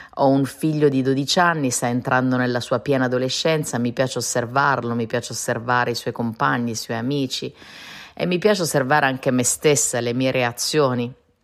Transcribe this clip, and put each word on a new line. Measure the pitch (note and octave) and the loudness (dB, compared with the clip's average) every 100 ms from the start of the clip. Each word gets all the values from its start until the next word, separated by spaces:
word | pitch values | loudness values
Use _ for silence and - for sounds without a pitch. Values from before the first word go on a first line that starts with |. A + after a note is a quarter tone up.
| - - | -16 0
Ho | C#3 | 4
un | C3+ C3 | 4 2
figlio | - D#3 D3+ D3 | -2 -2 2 4
di | C3 | 4
dodici | C3 C3+ C#3 - | 2 0 0 2
anni, | F3 D#3+ C3+ | 2 2 0
sta | - B2 | 0 -2
entrando | A#2+ D3+ B2+ B2+ B2+ | -2 0 2 2 2
nella | B2 B2 | 2 -2
sua | - B2 | -2 -2
piena | - C3+ | 0 0
adolescenza, | B2+ B2 B2+ - E3 D#3+ D3 B2 | 2 0 -2 -2 0 0 0 -2
mi | A#2+ | -2
piace | A#2 C3 - | 0 -2 -2
osservarlo, | A#2 B2 A#2 C3 C#3+ C3 A#2+ | -2 -2 0 0 2 0 -2
mi | A#2 A2+ | -4 -2
piace | A#2+ - | -4 -4
osservare | A2+ - A#2+ A#2 B2 B2 | -6 -4 -4 0 0 2
i | |
suoi | A#2 - | -2 -4
compagni, | A#2 A#2 A2 C#3+ C3 A#2+ | -4 -4 -2 0 0 -2
i | |
suoi | A2+ - A#2 | -4 -6 -4
amici | A#2+ C#3+ C3 - - - - - - - - | -2 -2 -2 -4 -8 -12 -20 -20 -18 -18 -18
e | - | -4
mi | F3 F3+ | -2 2
piace | G#3 G3+ | 2 2
osservare | D#3 D3 B2+ D3+ | 0 0 2 2
anche | C#3 C3 C#3 | 2 0 0
me | B2+ | 0
stessa, | A#2+ - D3+ C#3 - A#2+ | 0 2 2 2 2 -2
le | A#2+ | -2
mie | A#2+ C3 | 0 0
reazioni. | B2+ A#2+ A#2 - D#3 C#3 B2 A#2+ B2+ _ _ | 0 -2 -2 -2 2 2 2 -2 -8 _ _